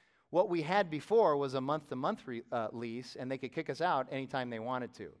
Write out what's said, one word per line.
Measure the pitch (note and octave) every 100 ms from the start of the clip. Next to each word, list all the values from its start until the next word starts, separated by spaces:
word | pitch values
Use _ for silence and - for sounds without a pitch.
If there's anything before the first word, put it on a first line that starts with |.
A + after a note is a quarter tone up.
| _ _ _
what | E3 -
we | F3
had | D3+ G3+ F3+
before | D3+ - A3+ F#3 C#3+
was | C#3
a | C3+
month-to-month | C3 D#3 - B2+ D#3 A3 -
re-, | A#2 -
uh, | A#2+ G#2+
lease, | A#2 A#2 A#2 B2+ -
and | B2+
they | C3+
could | B2
kick | E3 D#3
us | C3+
out | F3 C#3+ B2+
anytime | C3+ C3 C3+ B2
they | A2+
wanted | A#2 B2+ A#2 -
to. | E2+ -